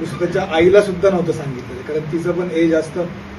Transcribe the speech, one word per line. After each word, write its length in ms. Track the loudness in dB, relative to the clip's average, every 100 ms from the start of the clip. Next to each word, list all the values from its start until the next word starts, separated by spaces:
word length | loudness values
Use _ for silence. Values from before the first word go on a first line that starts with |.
मी 60 | -6
स्वतःच्या 400 | -4 -2 -2 0
आईला 280 | 4 6 6
सुद्धा 280 | 4 2 2
नव्हतं 220 | 2 0
सांगितलं 640 | -2 -4 -8 -10 -12 -6
कारण 180 | -4 -2
तिचं 200 | -4 -2
पण 160 | -2 -2
एज 220 | 0 2
असतं 280 | 2 0 -6 -6 -8 -14